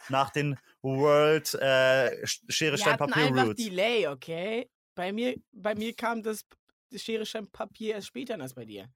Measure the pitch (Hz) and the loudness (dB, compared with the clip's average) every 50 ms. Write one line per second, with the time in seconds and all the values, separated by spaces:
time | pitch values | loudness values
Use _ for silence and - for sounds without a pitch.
0 | - - 131 135 139 - - 147 143 147 135 - _ _ _ _ - 135 135 135 | -6 0 2 2 2 2 0 -2 -2 -2 -2 -6 _ _ _ _ -4 -2 0 4
1 | 143 147 147 147 151 151 160 156 151 - - - - 135 135 131 131 131 131 135 | 4 6 6 6 6 6 4 2 0 -2 -2 0 2 4 6 6 6 6 6 4
2 | 127 113 - - - - - - _ - - - 160 156 143 - - 151 143 135 | 4 2 0 -4 -6 -6 -6 -6 _ -4 -2 0 0 0 0 2 2 2 2 2
3 | 147 139 226 156 151 139 131 127 123 110 104 151 226 214 180 180 202 226 240 220 | 0 0 2 2 2 4 4 4 2 2 0 -2 -4 -4 -2 0 0 2 2 0
4 | 175 147 139 127 - 160 165 165 180 214 220 233 - _ _ _ _ _ - - | 0 -2 -4 -6 -10 -10 -8 -6 -6 -6 -6 -6 -8 _ _ _ _ _ -10 -8
5 | 175 190 202 220 240 254 - - - _ - 208 185 214 214 208 220 233 226 - | -6 -4 -4 -2 -2 -2 -4 -6 -12 _ -12 -6 -4 -4 -4 -4 -4 -6 -6 -4
6 | 233 220 233 226 208 220 214 208 - _ _ _ _ _ _ _ _ _ 247 202 | -4 -4 -4 -4 -4 -6 -8 -8 -10 _ _ _ _ _ _ _ _ _ -14 -12
7 | - - 226 220 220 - - 220 202 - - - 220 202 _ - 220 214 220 202 | -8 -6 -6 -4 -6 -6 -8 -10 -10 -10 -10 -12 -12 -10 _ -10 -6 -6 -6 -6
8 | 196 - - 247 - 240 226 165 131 131 127 123 113 110 104 98 98 120 _ | -8 -12 -12 -10 -8 -8 -8 -8 -10 -10 -12 -14 -14 -14 -14 -14 -14 -16 _